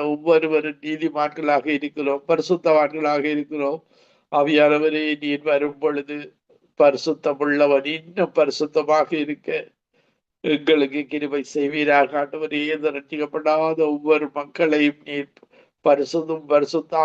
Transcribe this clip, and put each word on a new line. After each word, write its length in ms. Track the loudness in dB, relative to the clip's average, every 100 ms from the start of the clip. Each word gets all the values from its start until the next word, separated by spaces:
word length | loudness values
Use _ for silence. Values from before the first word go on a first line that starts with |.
| -4
ஒவ்வொருவரும் 720 | -2 2 2 2 -2 -2 -8
நீதிமான்களாக 880 | -8 -6 -4 -2 -4 -4 0 0 0
இருக்கிறோம், 520 | -4 -4 -6 -4 -4 -2
பரிசுத்தவான்களாக 1000 | -2 0 -2 2 2 2 -2 -2 -2 -2
இருக்கிறோம். 560 | -4 -6 -4 -4 -6 _ _ _ _ -4
ஆவியானவரே, 760 | 0 4 6 6 4 2 0 -2 -4
நீர் 240 | -4 -4
வரும் 380 | 0 0 0 -2
பொழுது 360 | -4 -4 -6 -10 -14 _ _ _ _ 4
பரிசுத்தமுள்ளவன் 1080 | 4 4 -2 -2 -2 -2 0 2 4 4 0
இன்னும் 440 | -8 -8 -4 -2
பரிசுத்தமாக 800 | 0 0 0 -2 -2 2 2 2 -2
இருக்க 340 | -4 -8 -6 -8 -8 _ _ _ _ _ _ _
எங்களுக்கு 580 | -2 0 2 2 2 -2 -6
கிருபை 360 | -6 -4 -6 -4
செய்வீராக. 720 | -2 -2 0 2 4 4 0
ஆண்டவரே, 440 | -6 -6 -4 -4 -4
இந்த 240 | -2 -4
ரட்சிக்கப்படாத 880 | -4 -10 -8 -6 -4 0 0 0 0 0
ஒவ்வொரு 420 | 0 0 0 0
மக்களையும் 680 | -8 -8 -2 0 2 2 -2
நீர் 260 | -10 -10 -10 _ _ _ _ _ 2
பரிசுத்தம், 640 | 2 2 -4 -4 -6 0
பரிசுத்த 500 | 0 2 -4 -4 0